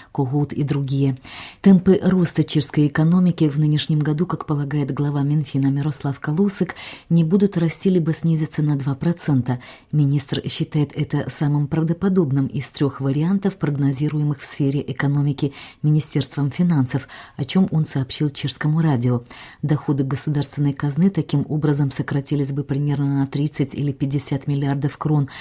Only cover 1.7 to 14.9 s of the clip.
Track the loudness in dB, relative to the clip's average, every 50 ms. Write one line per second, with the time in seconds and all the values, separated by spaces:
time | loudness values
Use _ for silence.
1.7 | 8 8 8 6 4 4 4 2 4 4 2 2 2 0 0 0 0 -2 0 0
2.7 | 2 2 2 2 4 2 4 4 4 4 4 4 2 2 2 2 2 2 2 2
3.7 | 2 2 0 0 0 0 0 0 0 0 -2 -2 -4 -6 -4 -4 -2 -2 -2 -2
4.7 | -2 -2 -2 -2 -2 -2 -2 0 0 0 0 2 0 0 0 -2 0 0 2 2
5.7 | 2 0 0 -2 -4 -4 -4 -6 -6 -4 -4 -2 0 0 0 0 0 -2 -4 -4
6.7 | -6 -12 -14 -16 -18 -10 -2 2 2 4 4 4 4 4 4 2 2 2 0 0
7.7 | -2 0 0 2 2 2 2 0 -2 0 0 0 0 0 0 -2 -2 -2 0 0
8.7 | 0 0 -2 -2 -4 -2 0 -2 -2 -2 0 0 2 2 2 0 -2 -4 -6 -14
9.7 | -20 -20 -10 -2 0 2 2 2 2 0 -2 -2 -6 -6 -6 -6 -4 -4 -4 -2
10.7 | 0 -2 -2 -2 -2 -6 -4 -2 -2 -2 -2 -2 -4 -2 0 0 2 0 0 0
11.7 | 0 0 0 0 0 0 0 0 2 2 2 2 2 0 0 0 -2 -6 -8 -6
12.7 | -4 -2 -2 -2 -2 -2 -2 -2 0 0 2 2 0 2 0 -2 -2 -2 -2 -2
13.7 | 0 0 0 0 0 0 -2 -2 0 0 0 0 -2 -4 -6 -8 -4 -2 0 0
14.7 | 0 -2 -4 -6